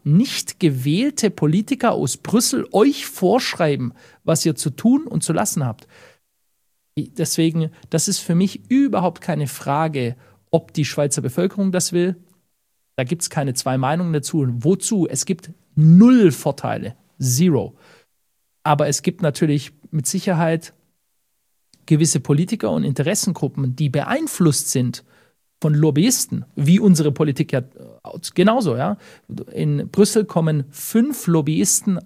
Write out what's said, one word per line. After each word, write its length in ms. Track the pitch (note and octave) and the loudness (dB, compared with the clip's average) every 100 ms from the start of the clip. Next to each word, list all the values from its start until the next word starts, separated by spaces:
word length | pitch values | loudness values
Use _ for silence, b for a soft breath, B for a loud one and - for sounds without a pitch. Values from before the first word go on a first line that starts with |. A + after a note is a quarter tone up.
nicht 560 | D3 D#3+ C4+ - - - | 2 2 2 -2 -10 -2
gewählte 720 | F3 C3 C3 E3 C#4 D4 G#3+ | -2 0 0 0 0 0 -2
Politiker 640 | - D3+ E3+ G#3+ C#4+ A#3+ | 0 0 0 0 -2 0
aus 260 | - C3+ - | 0 -4 -6
Brüssel 500 | - A3 - C4 - | -2 0 0 -2 -2
euch 340 | - B3+ C#4+ - | 2 2 0 -6
vorschreiben, 880 | - F3+ A#3 - - D#3+ C#3 B2 - b b | -2 0 0 0 -2 -2 0 -4 -8 b b
was 220 | - D#3+ E3 | -4 -2 0
ihr 100 | D#3 | -2
zu 160 | D#3 | -4
tun 340 | - A3+ C4+ D#4 | 0 2 2 0
und 180 | D#3+ | -6
zu 100 | - | -2
lassen 300 | E3+ G#3+ - | -2 -2 -4
habt. 240 | B2+ G#2+ - b b b _ _ _ _ _ _ _ - | -4 -6 -14 b b b _ _ _ _ _ _ _ -10
Deswegen, 720 | B2+ - D#3+ - E3 E3 D#3+ B B | -8 -6 -4 0 0 0 -4 B B
das 180 | - - | -2 -2
ist 120 | G3 | -4
für 140 | - | -2
mich 380 | E3+ F#3+ - - | 0 0 -2 -2
überhaupt 500 | C4 C#4 G#3 F3+ E3+ | 2 2 0 -2 -4
keine 240 | - D3+ C#3 | -6 -4 -4
Frage, 720 | - - C#3+ D#3+ D3 A#2+ A#2+ b b b | -6 -4 -2 -2 -2 -4 -6 b b b
ob 220 | E3 - | -2 -2
die 120 | - C#3 | -4 -4
Schweizer 360 | - D3 - | -2 -2 -2
Bevölkerung 500 | B2+ B2+ F#3 G3+ G3 | -4 -2 -2 -2 -2
das 220 | F3+ - | -2 -2
will. 220 | F3 F3 F3+ _ _ _ _ _ _ _ - | 0 -2 -4 _ _ _ _ _ _ _ -8
Da 80 | |
gibt's 260 | B2+ E3 - | -4 -4 -6
keine 240 | - C#3 | -4 -4
zwei 240 | B2 - C3 | -4 -4 -2
Meinungen 360 | C3 D#3+ F3+ | -2 -2 -2
dazu. 260 | D3+ C3 E3 | -4 -2 -2
Und 240 | C3 A#2+ | -2 -2
wozu? 440 | C#3+ F#3+ - G#3+ E3+ | 0 0 0 -2 -2
Es 180 | C#3+ - | -4 -6
gibt 260 | F#3+ - - _ - | -6 -10 -20 _ 2
null 560 | D#3 E3+ A#3+ B3+ G3 | 8 8 8 8 6
Vorteile. 640 | B2+ - C3+ A#2 A2 - - _ - | 4 -4 -4 -4 -6 -8 -14 _ -6
Zero. 580 | C3 B2 F3+ C#3 E2 - b b b _ _ _ _ _ | -2 2 2 2 -2 -10 b b b _ _ _ _ _
Aber 240 | - D3 D3+ | 0 2 2
es 160 | C#3+ | -2
gibt 180 | - E3+ | -4 -2
natürlich 520 | D#3+ C3 D#3+ D3 - - - | -2 0 0 0 -4 -16 -8
mit 160 | D#3 C3 | -6 -4
Sicherheit 680 | F#3+ - E3+ E3 E3 - _ _ _ _ _ _ _ _ _ _ _ - | -4 -2 0 0 -2 -6 _ _ _ _ _ _ _ _ _ _ _ 0
gewisse 360 | D3+ D#3+ D3 | 2 2 0
Politiker 500 | - D3 F3+ A3 - | 0 0 0 -2 -2
und 120 | D#3+ | -2
Interessengruppen, 920 | D3 C3+ C#3 G#3 - E3 C#3 - C3+ B2+ | -2 -2 -2 -2 -2 -4 -4 -4 -4 -2
die 140 | D3+ | -2
beeinflusst 800 | C#3+ - C#4 D#4+ - D#3 C#3 - | -2 -2 -4 -4 0 2 2 -2
sind 320 | C3+ A#2+ - - b b b _ _ | -2 -2 -4 -14 b b b _ _
von 140 | D#3+ | 0
Lobbyisten, 720 | D3 D#3 C#3+ G#3 - - - - - | 2 2 4 2 0 -4 -8 -8 -2
wie 240 | C#3+ F#3 | 2 4
unsere 320 | G#3 D#3+ D3+ | 6 4 4
Politik 400 | C3 D#3 C3+ D#3 | 0 0 0 -2
ja, 100 | C3+ | -4
äh, 40 | B2+ - A1+ A1 - - - - | -6 -14 -20 -20 -18 -14 -6 0
genauso, 400 | F#3 A#3+ F#3+ A#2 | 2 2 0 -2
ja. 240 | D#3 G#3 B B B - - | -2 -4 B B B -14 -10
In 380 | - D#3 D3 - | -4 -2 -2 -2
Brüssel 340 | - G3+ A3+ | 2 2 2
kommen 420 | G#3 - D#3+ D3+ C3+ | 0 0 0 0 -4
fünf 560 | - - A3 C4 D4 - | -10 -2 0 0 0 0
Lobbyisten 720 | D#3+ D3+ D#3+ G3+ - - F3+ | 2 2 0 0 -2 -2 -4